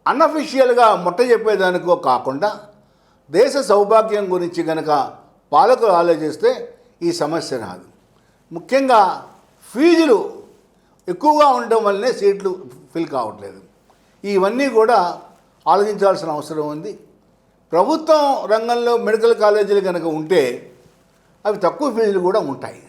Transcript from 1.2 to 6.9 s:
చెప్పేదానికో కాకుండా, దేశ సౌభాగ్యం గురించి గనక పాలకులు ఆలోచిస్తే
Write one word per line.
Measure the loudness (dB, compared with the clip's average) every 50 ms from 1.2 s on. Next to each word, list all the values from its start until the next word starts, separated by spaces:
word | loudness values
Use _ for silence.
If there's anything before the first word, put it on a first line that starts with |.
చెప్పేదానికో | 2 2 2 2 2 0 0 0 0 0 -2 -2 0 0 0
కాకుండా, | 0 2 0 0 0 -2 -6 -4 -4 -4 -4 -4 -8 -16 -20 _ _ _ _ _ _ _ _ _ _ _ _
దేశ | 2 2 2 2 2
సౌభాగ్యం | -2 0 2 2 2 4 4 4 2 2 2 -4 -4 -4 -4
గురించి | -4 -4 -4 -6 -6 -6
గనక | -4 -4 -4 -4 -2 -2 -2 -2 -2 -4 -10 -16 _ _ _ _ _ _
పాలకులు | 2 2 4 4 4 2 2 2
ఆలోచిస్తే | 2 2 2 2 0 0 -2 -6 -4 -2 -2 -2 -2 -2 -8 -16 -20 _ _ _